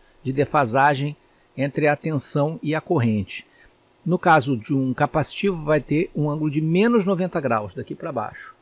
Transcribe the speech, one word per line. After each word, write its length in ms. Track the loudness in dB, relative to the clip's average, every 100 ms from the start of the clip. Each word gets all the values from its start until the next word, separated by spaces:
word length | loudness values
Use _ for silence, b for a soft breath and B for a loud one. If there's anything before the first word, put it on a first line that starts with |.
| b b
de 80 | -4
defasagem 880 | -2 0 2 2 4 2 2 -2 -6 b b b -4
entre 320 | -4 0 0
a 60 | 0
tensão 600 | -2 -4 -2 0 0 -2
e 100 | -4
a 60 | -4
corrente. 680 | 0 2 2 0 -2 -10 b b b _ _ _ -2
No 120 | 2
caso 380 | 4 4 4 -2
de 180 | -2
um 200 | -2 0
capacitivo, 720 | 0 0 0 -2 -2 -2 -2 0
vai 160 | 0
ter 280 | 2 -2 -2 -2
um 140 | -2
ângulo 200 | -2 -2
de 120 | 0
menos 440 | 0 2 4 4 2
noventa 360 | 0 -2 -2
graus 320 | 0 -2 -2
daqui 220 | -10 -10 -10
para 180 | -8
baixo. 420 | -6 -8 -10 -18 -20